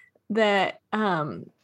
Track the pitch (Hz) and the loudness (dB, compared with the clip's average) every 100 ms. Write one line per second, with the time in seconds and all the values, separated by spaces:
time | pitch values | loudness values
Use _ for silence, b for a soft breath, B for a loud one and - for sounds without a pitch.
0 | b b - 214 214 202 185 - - 214 | b b -6 0 2 2 0 -4 -8 -2
1 | 214 170 151 87 - _ | 0 0 -4 -8 -14 _